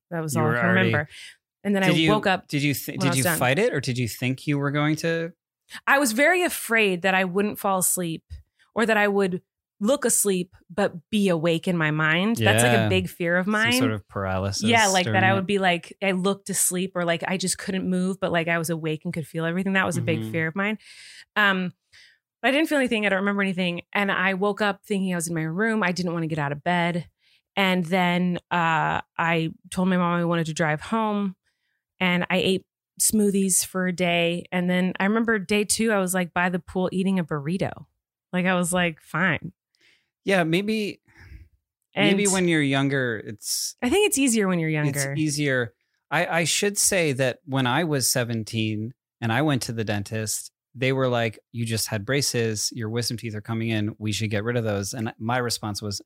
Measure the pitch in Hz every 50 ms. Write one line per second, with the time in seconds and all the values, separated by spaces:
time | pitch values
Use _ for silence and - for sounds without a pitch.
0 | _ - 170 165 160 156 - - - - 117 120 117 - 113 - - - - 147
1 | 151 - - - - - - _ _ _ _ _ - 202 202 190 190 185 175 165
2 | 160 160 214 214 208 202 185 185 - - 156 143 143 147 131 - - - - -
3 | - - 175 131 - 175 160 156 139 123 135 175 220 254 - 139 - 135 120 123
4 | 123 104 - - 127 123 131 - - 151 143 143 139 143 139 147 147 151 156 151
5 | - 165 165 165 165 170 - _ _ _ _ _ _ - - - - - 269 277
6 | 294 226 214 233 285 320 370 359 359 302 - - - - 226 226 214 196 185 170
7 | 180 190 185 185 190 180 175 202 202 208 202 - - 202 190 185 180 - - 190
8 | 180 165 160 - - - - - - _ _ _ _ _ - 214 233 202 220 214
9 | 208 208 196 202 196 185 180 180 - _ _ _ _ _ _ - 202 214 277 285
10 | - - - - - 202 190 180 180 - _ _ _ - 170 - 202 170 170 165
11 | - _ 220 214 202 190 170 160 151 170 165 165 - 190 175 170 156 151 151 156
12 | 156 156 156 175 190 220 233 - 113 - - - 120 123 120 113 110 104 185 185
13 | 185 170 - - 175 170 175 180 180 202 214 214 220 233 240 254 254 220 110 104
14 | - _ - 104 98 95 92 92 95 98 98 - 208 226 233 226 220 196 190 185
15 | 180 - 208 190 185 185 196 196 190 170 202 190 190 180 175 170 - - - -
16 | 196 196 185 185 180 202 196 196 - - 185 - - - 180 180 190 185 - 180
17 | 175 170 170 160 170 - 185 185 190 180 - - - - 190 185 180 185 185 180
18 | 180 185 190 - 190 180 175 170 165 170 170 170 160 151 165 156 160 156 156 151
19 | - 175 160 170 143 - - 160 160 165 170 185 190 196 190 190 190 190 165 123
20 | 117 165 160 - 110 110 113 165 160 160 160 196 196 208 220 - - - - -
21 | - - - - - _ - 208 208 202 190 185 185 175 - _ _ _ - -
22 | - - _ _ _ _ _ _ - 247 269 294 330 294 302 277 262 247 233 214
23 | 214 202 196 190 196 202 202 202 196 196 180 180 185 175 170 170 - _ - 202
24 | 202 196 185 - 185 190 190 185 202 208 202 - 214 202 196 - - - 208 190
25 | 190 185 180 175 160 170 170 160 160 160 160 185 220 226 220 220 190 175 180 170
26 | 180 175 165 170 165 156 160 156 143 139 143 147 - 175 180 175 170 175 170 175
27 | - - _ _ _ _ _ _ _ _ _ 196 196 190 185 185 175 156 190 185
28 | 180 175 175 175 180 180 175 - - - - 175 165 165 160 156 151 156 160 -
29 | - _ _ - 170 165 170 165 160 160 - - - - - 190 185 190 185 180
30 | 175 170 175 175 170 170 170 170 160 160 156 151 170 151 151 151 - - 226 226
31 | 220 214 208 208 202 190 185 _ _ _ _ _ _ _ _ _ _ _ _ -
32 | 185 180 175 175 - - 175 185 - 190 190 180 - _ _ _ _ _ _ -
33 | - - - 214 208 202 185 202 196 190 180 - - - - 185 180 185 175 160
34 | 180 175 170 170 170 170 175 175 - - - 180 175 180 180 180 180 185 - -
35 | 190 196 214 226 233 226 226 208 180 - 208 208 208 - - - 226 226 214 196
36 | 185 180 185 185 180 160 - 180 175 185 180 180 - - - 185 185 - - 185
37 | 190 190 190 185 165 - 160 147 139 156 180 190 160 - - - - - _ _
38 | _ _ _ _ _ _ - 180 175 185 185 175 180 165 175 180 175 170 156 -
39 | - - - 156 185 185 143 - - 165 - _ _ _ _ _ _ _ _ _
40 | _ _ _ _ - 185 196 185 165 160 160 185 202 208 220 220 208 185 - -
41 | _ _ _ - - - - - - - _ _ _ _ _ _ _ _ - -
42 | 202 202 196 196 202 196 185 190 180 175 165 156 143 135 139 135 139 139 143 139
43 | 127 120 113 101 - 120 110 - - - - - - - - _ 247 247 302 403
44 | 427 403 - 269 277 262 226 226 196 190 185 170 160 156 156 151 147 143 131 143
45 | 139 135 139 151 156 151 139 151 147 143 131 127 120 110 - _ _ _ _ _
46 | _ - 143 156 175 - 165 165 170 147 - - 208 208 202 - - - 208 185
47 | 165 151 131 127 135 127 - - _ 165 131 131 127 123 123 151 180 156 147 135
48 | 120 - - 135 120 117 117 113 107 - - 113 110 107 107 107 110 117 - _
49 | _ _ _ - 120 113 113 127 151 156 139 117 - - 117 113 110 107 104 104
50 | 98 - 113 110 110 104 - - - - _ _ _ _ - 120 127 131 135 131
51 | 131 127 120 117 117 113 110 - - _ - 117 117 113 113 110 - - 113 107
52 | 101 117 131 143 135 - - 120 113 113 110 104 - - - 123 110 107 113 120
53 | 117 - 123 110 120 117 104 107 - - 113 113 113 113 113 107 104 104 - -
54 | 107 107 101 98 110 104 107 101 104 120 120 123 110 113 101 98 101 98 - 127
55 | 110 120 - - 110 113 123 127 123 117 - - - 107 107 - 110 104 98 -
56 | -